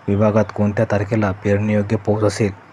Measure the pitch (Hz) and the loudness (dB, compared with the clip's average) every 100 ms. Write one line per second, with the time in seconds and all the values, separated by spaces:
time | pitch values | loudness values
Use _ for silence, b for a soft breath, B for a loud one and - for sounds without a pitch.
0 | - 101 107 107 101 - 104 104 110 101 | -2 2 2 2 0 0 0 0 0 0
1 | 101 110 104 95 104 101 107 107 101 107 | 0 0 0 -2 0 0 2 0 0 -2
2 | - 104 107 - 104 98 - | 0 0 0 0 -2 -4 -12